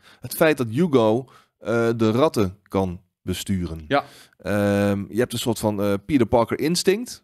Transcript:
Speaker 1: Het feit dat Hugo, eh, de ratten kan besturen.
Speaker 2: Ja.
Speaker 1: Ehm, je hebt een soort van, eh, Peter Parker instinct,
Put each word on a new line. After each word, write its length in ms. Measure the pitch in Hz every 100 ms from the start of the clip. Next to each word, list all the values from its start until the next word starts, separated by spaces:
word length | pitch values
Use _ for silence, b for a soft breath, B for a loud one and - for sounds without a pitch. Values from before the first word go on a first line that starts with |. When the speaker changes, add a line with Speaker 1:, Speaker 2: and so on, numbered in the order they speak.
| b b
Speaker 1:
Het 140 | 123
feit 220 | - 160 147
dat 120 | 120
Hugo, 540 | 113 180 131 110 113 - b b _
eh, 300 | - 117 117 117
de 140 | 110
ratten 460 | 113 156 131 98 95 _
kan 320 | 98 92 87 _ _
besturen. 600 | - 90 - 95 87 82 78
Speaker 2:
Ja. 160 | 139 B B B _
Speaker 1:
Ehm, 680 | - 104 101 101 101 101 101
je 100 | 104
hebt 140 | 123
een 60 | 120
soort 200 | - 110
van, 240 | 110 104
eh, 100 | 101 101 -
Peter 200 | 147 113
Parker 320 | 120 113 -
instinct, 600 | 143 170 - 190 247 -